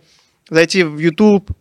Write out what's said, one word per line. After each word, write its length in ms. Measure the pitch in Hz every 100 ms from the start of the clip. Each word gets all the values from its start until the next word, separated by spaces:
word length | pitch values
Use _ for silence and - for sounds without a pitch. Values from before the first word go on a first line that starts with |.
| _ _ _ _ -
зайти 340 | 160 165 190
в 140 | 165 151
YouTube, 520 | 165 156 214 202 - -